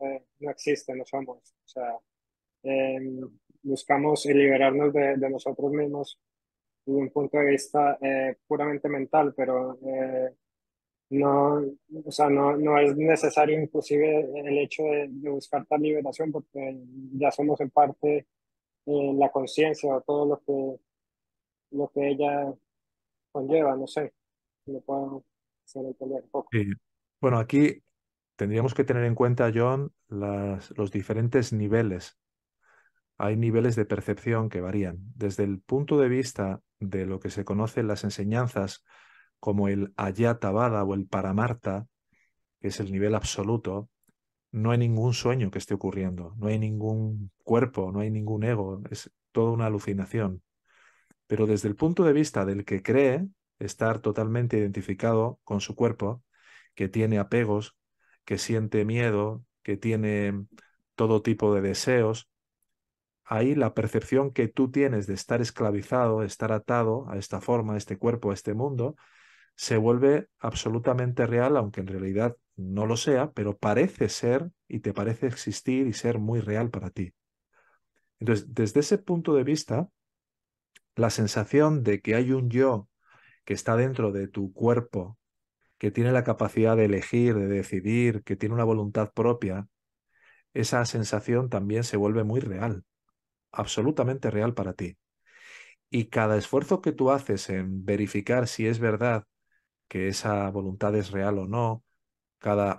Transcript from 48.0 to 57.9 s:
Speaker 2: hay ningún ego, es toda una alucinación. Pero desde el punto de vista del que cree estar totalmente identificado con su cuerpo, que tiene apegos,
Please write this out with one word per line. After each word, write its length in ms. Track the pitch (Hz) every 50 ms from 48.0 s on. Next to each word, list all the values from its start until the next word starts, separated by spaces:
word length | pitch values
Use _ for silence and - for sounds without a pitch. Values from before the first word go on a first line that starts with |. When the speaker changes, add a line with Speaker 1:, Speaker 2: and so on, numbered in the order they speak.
Speaker 2:
hay 100 | 104 110
ningún 340 | 110 107 107 107 110 107 107
ego, 380 | 117 120 104 98 95 95 98 101 -
es 200 | 113 - - - - _ _ _
toda 180 | - 117 113 117
una 160 | 117 113 113
alucinación. 760 | 110 107 101 - 107 98 98 95 - - 117 107 95 92 90 - _ _ _ _ _ _ _ _ _ _ _ _ _ _ _ _
Pero 200 | - 107 104 110
desde 200 | 107 107 101 - 107
el 60 | 101
punto 300 | - 151 160 175 202 180
de 80 | 160
vista 320 | 139 147 156 151 - 104 95
del 200 | 98 98 98 101
que 180 | - 104 95
cree 440 | - - 113 135 139 131 127 160 190 196 - _ _ _ _ _
estar 400 | - 101 - - 117 113 110 110
totalmente 600 | - 110 104 117 110 110 113 120 123 117 117 107
identificado 840 | 104 101 98 104 - - 98 95 - 117 113 110 110 123 147 -
con 180 | _ - 107 101
su 140 | - - 107
cuerpo, 480 | - 120 113 110 - 104 101 117 123 - _ _ _ _ - - - _ _ _
que 120 | - 95 95
tiene 300 | - 113 110 110 110 101
apegos, 580 | 98 - - 120 117 107 104 104 107 - - _ _ _